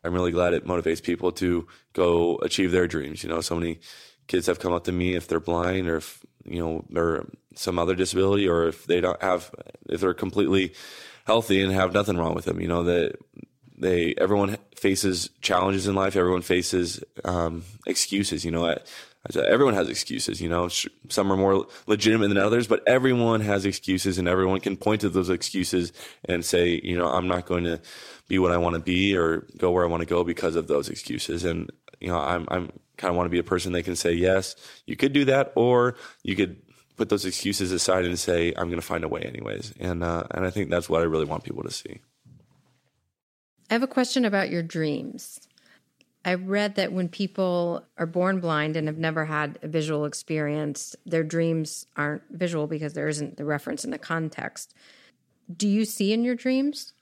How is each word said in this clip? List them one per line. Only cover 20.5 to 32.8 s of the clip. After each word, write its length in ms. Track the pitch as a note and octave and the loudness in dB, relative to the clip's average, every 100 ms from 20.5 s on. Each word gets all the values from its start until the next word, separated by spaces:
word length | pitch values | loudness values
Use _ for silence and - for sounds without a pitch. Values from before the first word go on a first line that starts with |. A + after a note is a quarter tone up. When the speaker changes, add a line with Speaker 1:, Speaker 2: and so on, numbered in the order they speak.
| E2+ F2 | -2 0
Speaker 1:
sh-, 180 | - - _ - | -4 -6 _ -4
some 220 | - G2 | 0 2
are 40 | F#2+ | 4
more 300 | G2 G2 - - - | 4 2 0 -14 -2
legitimate 420 | G#2 G#2+ A2+ G2+ | 2 4 4 4
than 100 | G2 | 2
others, 280 | G#2 A#2 A2 | 4 2 2
but 160 | A2 - | 2 4
everyone 520 | B2+ C3 B2 A#2 A2+ | 4 4 4 4 2
has 240 | G#2 G2+ | 2 0
excuses, 540 | G2 F#2 - F#2 G2+ F2+ | 0 -2 -2 0 0 0
and 80 | F2 | 2
everyone 300 | F#2 F#2 F#2+ | 2 2 0
can 160 | G2+ F#2+ | -2 -2
point 240 | G#2 G#2+ | 0 2
to 60 | G#2 | 2
those 220 | F2+ F2+ | 0 0
excuses 640 | F2+ - G2 F2 F#2 E2+ - - - | -2 -2 -4 0 0 -2 -8 -20 -14
and 200 | - F2 | -4 -4
say, 360 | E2+ F2 F2 E2 | 0 2 2 0
you 140 | - F2 | -2 -2
know, 80 | E2+ | 0
"I'm 220 | D#2+ F#2 | 0 0
not 180 | F2+ - | -2 -2
going 160 | F2+ | -2
to 160 | E2+ E2 - - - - _ | -2 -4 -8 -20 -20 -20 _
be 100 | F#2 | 2
what 100 | F2+ | 4
I 60 | F2 | 4
wanna 240 | E2+ E2 | 2 0
be 360 | D#2+ F2+ G2+ F#2+ | 0 2 2 4
or 300 | E2 E2 - - | 2 0 -4 0
go 120 | F2+ | 2
where 140 | F2+ | 4
I 40 | F2 | 2
wanna 180 | E2+ E2 | 0 0
go 180 | F2 | 0
because 320 | F2 F2 E2+ E2 | 0 0 0 0
of 100 | D#2+ | 0
those 220 | D2 C#2+ | 0 0
excuses." 560 | - - - - E2+ | -10 -8 -8 -6 -4
And, 260 | F2 E2+ - _ - - | -2 -4 -6 _ -20 -10
you 80 | - | -4
know, 100 | E2+ | -2
I'm, 280 | D2 F2 D#2+ | 0 -2 -2
I'm 220 | F2+ F2 - | -4 -6 -14